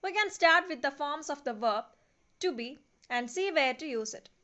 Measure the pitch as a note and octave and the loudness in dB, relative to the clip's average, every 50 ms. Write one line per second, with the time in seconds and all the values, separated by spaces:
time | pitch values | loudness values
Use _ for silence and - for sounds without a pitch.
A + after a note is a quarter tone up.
0 | - G4 F4 G#4 G#4+ G4 - - F4 E4 E4 F4 F4 F#4 D#4+ A#3+ B3+ C#4 C#4+ - | -4 -2 0 0 0 0 0 4 6 6 6 6 4 2 -6 -2 -2 -2 -2 -2
1 | D4 C#4+ D4 D#4 D4+ - C#4+ C#4 - B3 A#3 G#3 A#3 A3+ G#3 G#3+ - - _ _ | -4 -4 -4 -6 -6 -6 -8 -4 -4 -6 -4 0 0 2 2 0 -4 -8 _ _
2 | _ _ _ _ _ _ _ _ - F#4 C4+ A3+ A#3 A#3+ C#4+ - _ _ _ _ | _ _ _ _ _ _ _ _ -2 -2 -2 -2 -8 -8 -10 -14 _ _ _ _
3 | _ _ B3 B3 B3 A#3+ B3 F4+ F#4+ G4 E4+ D#4+ C#4 C4 B3+ B3+ D#4 D#4 B3+ A3+ | _ _ -4 -4 -4 -2 -2 -2 -2 2 2 2 2 2 0 -2 -6 -4 -4 -4
4 | A3 G#3+ G3 F#3+ _ - _ _ | -4 -4 -8 -12 _ -20 _ _